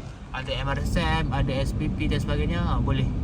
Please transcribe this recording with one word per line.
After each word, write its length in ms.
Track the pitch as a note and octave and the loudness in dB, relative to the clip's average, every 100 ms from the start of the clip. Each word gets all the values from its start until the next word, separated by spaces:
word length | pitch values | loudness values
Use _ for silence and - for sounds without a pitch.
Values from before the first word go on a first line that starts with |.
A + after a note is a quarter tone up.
| - - - | -6 -10 -12
Ada 320 | C3+ C3+ B2 | -8 -6 -4
M 80 | C3 | -2
R 80 | C3+ | -2
S 160 | - F#3 | 0 2
M, 320 | D#3+ D#3+ D3+ | 2 2 2
ada 240 | C3+ C3+ | 0 0
S 240 | B2+ - - | 0 0 0
P 160 | D3+ | -2
P 160 | - D3+ | 0 0
dan 160 | C#3+ | 0
sebagainya. 400 | C#3 D3 D#3 E3+ | 0 0 2 2
Ha, 160 | F3 C3+ | 2 2
boleh 240 | C3+ C3+ B2+ - | 2 2 2 0